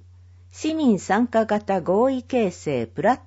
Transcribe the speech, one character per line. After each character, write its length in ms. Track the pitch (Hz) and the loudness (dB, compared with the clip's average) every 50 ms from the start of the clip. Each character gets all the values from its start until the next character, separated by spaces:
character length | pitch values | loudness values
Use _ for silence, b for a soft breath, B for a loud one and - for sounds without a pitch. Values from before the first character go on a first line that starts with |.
| - - - b b b b b b b b | -16 -20 -20 b b b b b b b b
市 200 | - - 311 320 | -6 -6 -4 -2
民 260 | 320 302 247 202 170 | 0 2 2 2 2
参 280 | - - 190 220 247 | 2 0 0 0 0
加 180 | 240 - 226 220 | 0 0 0 0
型 360 | 220 208 208 208 - 196 185 | 0 -2 -4 -2 -2 -2 -2
合 280 | 151 165 185 208 247 269 | 0 0 2 2 2 2
意 120 | 269 254 - | 0 -2 -6
形 260 | - 262 240 220 180 | -4 -2 0 0 0
成 380 | - - - 156 139 120 113 | -2 -6 -6 -4 -2 -2 -4
プ 140 | - - 143 | -4 -4 -2
ラ 160 | 165 214 262 | 0 0 0
ッ 20 | - - | 0 -4